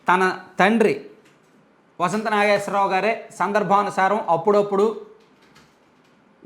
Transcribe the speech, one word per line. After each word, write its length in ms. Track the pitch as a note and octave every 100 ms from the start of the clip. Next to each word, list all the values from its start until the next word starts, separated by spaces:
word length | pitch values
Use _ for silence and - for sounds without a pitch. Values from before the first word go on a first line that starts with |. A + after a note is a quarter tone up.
| -
తన 260 | F3+ F#3 - - -
తండ్రి 460 | F#3+ A3+ G#3 D3 - - _ _ _ _ _ _ _ -
వసంత 260 | F3 G#3 A3
నాగేశ్వరరావు 640 | G#3+ G#3 G3+ G3+ G3 G3
గారే 400 | F#3+ G3+ A3+ - -
సందర్భానుసారం 840 | F#3+ G#3 F#3+ G3+ G3+ F3 F#3+ G#3 -
అప్పుడప్పుడు 720 | - G#3+ G3+ G3+ G3 G#3+ G#3+ - - _ _ _ _ _ _ _ _ _ _ _ _